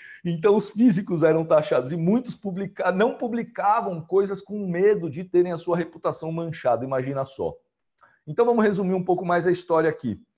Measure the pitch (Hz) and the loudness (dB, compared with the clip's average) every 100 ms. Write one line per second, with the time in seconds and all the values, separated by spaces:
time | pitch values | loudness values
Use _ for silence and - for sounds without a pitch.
0 | - - 175 170 202 208 - - 247 180 | -20 -10 -6 0 2 2 2 2 4 4
1 | 202 170 160 160 160 156 147 143 131 170 | 0 2 4 2 4 2 4 0 0 -2
2 | 165 226 254 - 202 180 196 - 190 185 | 0 0 -2 -8 -10 -8 -8 -4 -2 2
3 | 220 269 247 233 226 - 190 220 202 170 | 0 0 -6 -6 -6 -4 0 0 0 -6
4 | 160 190 196 196 - 208 196 170 202 202 | -2 0 0 -4 -8 -8 -4 2 2 2
5 | 165 135 185 175 180 170 - 175 165 170 | -2 -8 -2 2 2 -2 -2 -2 -2 -4
6 | 170 151 160 165 165 160 - 120 131 131 | -6 -4 -6 -6 -6 -4 0 0 0 -4
7 | 131 139 135 - 85 - _ _ _ _ | -4 -4 -6 -6 -6 -6 _ _ _ _
8 | _ _ - 151 233 240 214 190 190 185 | _ _ -8 0 2 4 2 2 0 0
9 | 185 180 180 175 170 180 - 170 160 156 | 0 0 0 0 2 0 0 2 2 0
10 | 123 101 - | -4 -6 -10